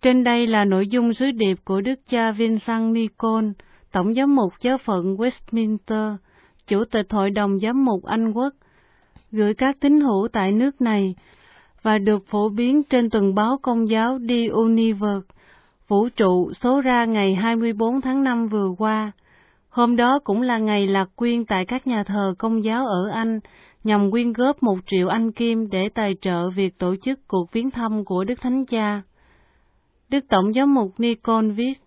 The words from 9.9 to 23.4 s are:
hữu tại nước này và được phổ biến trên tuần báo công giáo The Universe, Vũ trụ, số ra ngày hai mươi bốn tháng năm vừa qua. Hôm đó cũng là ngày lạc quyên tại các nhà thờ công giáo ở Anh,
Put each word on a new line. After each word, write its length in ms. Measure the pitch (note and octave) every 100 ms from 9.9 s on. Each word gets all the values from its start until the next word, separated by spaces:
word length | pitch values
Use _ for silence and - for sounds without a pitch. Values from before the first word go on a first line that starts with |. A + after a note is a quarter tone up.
| D4
hữu 280 | C#4+ G3 A3
tại 200 | A3+ F#3+
nước 280 | G#3 C4 C#4
này 340 | A#3+ G#3+ F#3+ F3+ _ _ _ - _ _
và 160 | A3 G#3+
được 280 | G3+ G#3 G3
phổ 220 | G#3 G#3+
biến 340 | G#3 A#3+ C#4+ C#4+
trên 200 | B3+ A#3
tuần 240 | G#3+ G3
báo 240 | G3 G#3+ C4+
công 260 | C4+ A#3 A3+
giáo 300 | A3 A3+ C4 A#3
The 180 | A#3+ A#3
Universe, 800 | - A3+ A3+ A3+ G3+ G#3 G3+ F#3+ _ _ _ _ _ _
Vũ 200 | G3+ A#3
trụ, 440 | - G3 F3+ F3+
số 280 | - A#3+ C4+
ra 240 | C4 B3
ngày 300 | A#3 A3 G3
hai 220 | F#3+ A3+ A#3
mươi 160 | A3+
bốn 280 | G#3+ A3+ C4
tháng 240 | C4 C4
năm 240 | C4+ A#3+ A3+
vừa 200 | G#3+ G3 F3+
qua. 340 | G#3+ A3 G#3+ - _ _ _ _ _
Hôm 260 | - A#3+ A#3+
đó 220 | A#3+ C#4
cũng 180 | - G#3
là 160 | B3+ A3+
ngày 280 | G#3+ G#3 G3
lạc 220 | G3 F#3+ -
quyên 280 | A#3+ A#3+
tại 200 | A3 G3
các 220 | F#3 B3+ C4
nhà 180 | A3+
thờ 300 | G3+ G3+ G3 F#3
công 260 | A3+ A3+
giáo 220 | G#3+ A3+ C4
ở 220 | F#3 G3
Anh, 320 | A3 A3+ A3